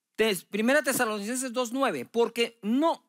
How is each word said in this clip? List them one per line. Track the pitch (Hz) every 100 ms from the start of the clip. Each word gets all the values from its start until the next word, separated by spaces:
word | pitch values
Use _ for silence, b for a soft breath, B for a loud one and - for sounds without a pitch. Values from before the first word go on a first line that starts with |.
| _ -
Tes-, | 220 190
Primera | - 202 226 285
Tesalonicenses | 277 247 233 214 202 254 262
dos | 233 247
nueve, | 254 262 151
porque | - 226 233 233 233 -
no, | 202 247 330 294